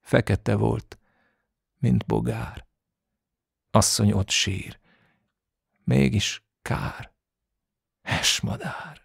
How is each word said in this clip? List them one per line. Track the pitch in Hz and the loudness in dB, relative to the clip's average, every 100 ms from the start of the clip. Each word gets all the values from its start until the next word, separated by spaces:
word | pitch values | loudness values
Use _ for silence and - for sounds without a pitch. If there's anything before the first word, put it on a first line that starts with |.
Fekete | - 127 - 101 - | 2 2 4 0 2
volt, | 104 110 113 - - _ _ _ _ _ _ _ _ | 2 2 0 -6 -20 _ _ _ _ _ _ _ _
mint | 123 120 - | 2 2 2
bogár. | 113 117 113 117 - - _ _ _ _ _ _ _ _ _ _ | -2 -2 -4 -8 -12 -20 _ _ _ _ _ _ _ _ _ _
Asszony | - 104 - 104 | 2 4 4 2
ott | 101 95 | 2 0
sír. | - - 95 - - _ _ _ _ _ _ _ _ _ _ | 0 -2 -4 -10 -16 _ _ _ _ _ _ _ _ _ _
Mégis | - - 67 107 - - _ _ | 0 2 4 2 -2 -6 _ _
kár. | - - - - - _ _ _ _ _ _ _ _ _ | -6 -6 -6 -10 -16 _ _ _ _ _ _ _ _ _
Esmadár. | - - - - - - 156 - 165 151 | -4 0 0 0 -2 -4 -8 -10 -14 -18